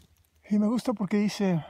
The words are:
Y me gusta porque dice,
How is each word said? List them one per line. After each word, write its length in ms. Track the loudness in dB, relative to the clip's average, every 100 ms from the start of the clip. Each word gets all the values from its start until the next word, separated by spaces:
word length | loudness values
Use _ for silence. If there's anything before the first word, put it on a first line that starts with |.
| -20 _ _ _ -2
Y 100 | 0
me 80 | 2
gusta 240 | 0 -2
porque 240 | -4 0 0
dice, 480 | 0 0 0 0